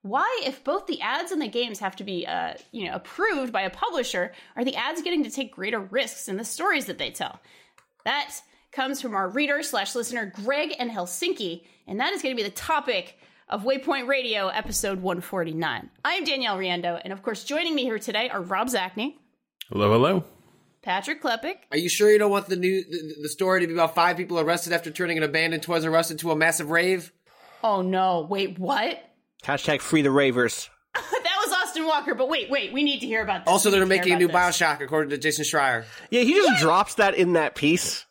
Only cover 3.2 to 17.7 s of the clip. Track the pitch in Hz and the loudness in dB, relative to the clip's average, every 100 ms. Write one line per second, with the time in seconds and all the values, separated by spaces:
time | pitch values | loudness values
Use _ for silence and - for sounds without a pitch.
3.2 | 440 311 254 214 190 - 466 247 247 190 | 0 0 -2 -2 -4 -4 -4 -2 -2 -4
4.2 | 180 - - - 247 - 254 330 349 349 | -4 -6 -14 -4 -4 -2 -4 -4 -2 -2
5.2 | 233 269 240 - 190 220 190 226 220 - | -2 -4 -8 -6 -6 -6 -4 -4 -4 -8
6.2 | - 196 226 - 370 311 196 175 131 - | -8 -8 -8 -4 -2 -2 -4 -8 -8 -6
7.2 | - - _ - _ _ _ _ 220 285 | -10 -10 _ -20 _ _ _ _ -4 -4
8.2 | - - _ _ _ - 262 277 247 202 | -4 -12 _ _ _ -6 -4 -4 -4 -4
9.2 | 185 233 294 285 311 220 196 247 233 240 | -2 -2 0 0 -2 -4 -4 -4 -4 -6
10.2 | 202 214 208 277 311 - 240 220 180 - | -8 -6 -2 -2 -2 -4 -6 -4 -6 -4
11.2 | 349 359 190 170 _ _ - 202 285 381 | -4 -4 -6 -8 _ _ -10 -4 -4 -2
12.2 | 285 247 208 - - 311 285 202 - _ | -4 -2 -4 -6 -2 -2 0 -2 -4 _
13.2 | _ _ _ 208 220 269 269 269 247 277 | _ _ _ -2 0 0 0 -2 0 0
14.2 | 240 214 190 - 220 202 208 190 185 175 | 0 0 0 -2 -4 -4 -2 -2 -2 -4
15.2 | - 190 165 156 160 117 - _ 294 370 | -4 -4 -4 -2 -2 -4 -8 _ -4 -2
16.2 | 311 269 233 190 185 175 175 170 - 190 | -2 -2 -2 -2 -2 -2 -2 -4 -8 -8
17.2 | 233 208 - 294 349 | -8 -8 -4 -2 -2